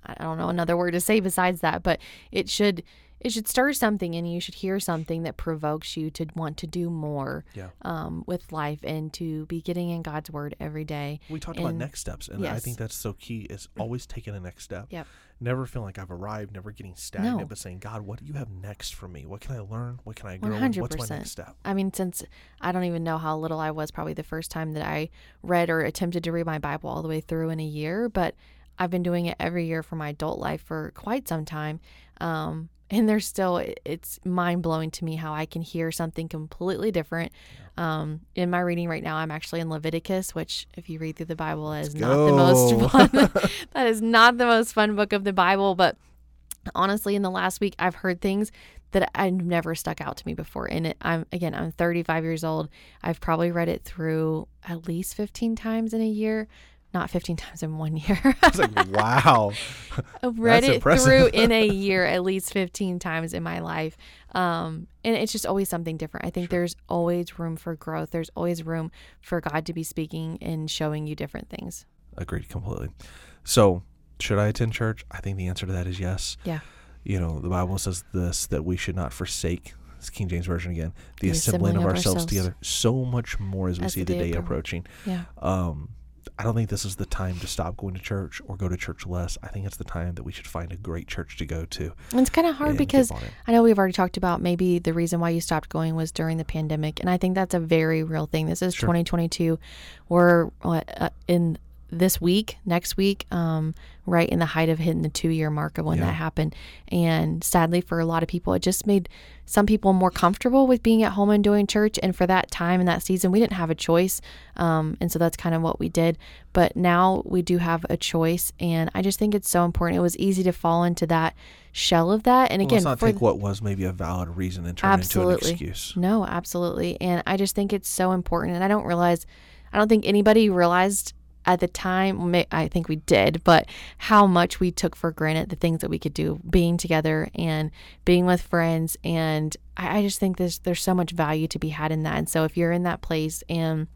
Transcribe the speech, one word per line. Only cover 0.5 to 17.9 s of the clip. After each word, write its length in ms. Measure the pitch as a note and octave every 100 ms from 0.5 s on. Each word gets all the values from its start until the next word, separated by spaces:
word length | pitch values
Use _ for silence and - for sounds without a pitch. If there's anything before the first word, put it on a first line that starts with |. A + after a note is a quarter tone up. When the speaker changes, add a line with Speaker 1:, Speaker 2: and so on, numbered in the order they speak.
| F3 E3+ E3+
Speaker 1:
word 160 | F3
to 80 | F3
say 200 | F3 A3
besides 400 | F#3+ F#3 F3+ F3+
that, 220 | E3 -
but 160 | - E3 - - -
it 160 | - F#3+
should, 340 | - G#3 F3 - _ _ -
it 120 | B3
should 160 | A3+ G#3+
stir 240 | - C4+
something 420 | C#4 A3+ G#3 F3
in 100 | E3 E3+
you. 80 |
You 60 | E3+
should 140 | -
hear 240 | - F#3+ F#3+
something 460 | - E3 D#3+ E3
that 120 | E3 -
provokes 600 | - D#3+ D3+ D#3 - -
you 120 | D#3
to 140 | - D#3+ E3
want 200 | D#3+ D3+
to 80 | D#3+
do 200 | F3 E3+
more, 560 | E3 D3+ D3 C3+ C3+ D3
Speaker 2:
Yeah. 160 | G#2+ F#2 -
Speaker 1:
um, 400 | - E3 D#3+ - -
with 240 | F3+ -
life 280 | D#3+ D3 D3+
and 280 | - D#3 D#3
to 320 | - E3 D#3 D#3
be 140 | E3+
getting 300 | D#3+ F3 F3
in 120 | E3+
God's 280 | D#3+ D3+ D3+
word 240 | D3+ D3 D3
every 240 | D3+ D3+
day. 340 | D#3 D3 C#3+ D3 -
Speaker 2:
We 120 | D#3
talked 180 | D#3 E3
about 120 | E3+
Speaker 1:
And 80 | E3
Speaker 2:
next 220 | C#3 -
steps, 280 | - - -
and 160 | F#2+ E3+
I 60 |
Speaker 1:
yes. 80 | A2
Speaker 2:
think 120 | A#2 A2+
that's 160 | A2
so 200 | - A2+
key, 260 | G2 - A2+ G#2
is 180 | G2+ - -
always 280 | A2 B2 -
taking 280 | - - G2+
a 40 |
next 220 | F2+ -
step. 220 | - F#2 F2
Speaker 1:
Yep. 160 | E3+ D#3 - _ _
Speaker 2:
Never 260 | A#2 B2+ B2+
feeling 200 | B2+ G#2
like 120 | F#2+
I've 120 | F#2
arrived, 400 | F2+ G2+ G#2+ G2+
never 180 | G2+ G2
getting 220 | G#2+ F#2+ F2+
stagnant, 420 | - - G#3+ A#3+
Speaker 1:
No. 60 |
Speaker 2:
but 140 | B2+ G#2
saying, 200 | G2+ F2+
"God, 240 | G2+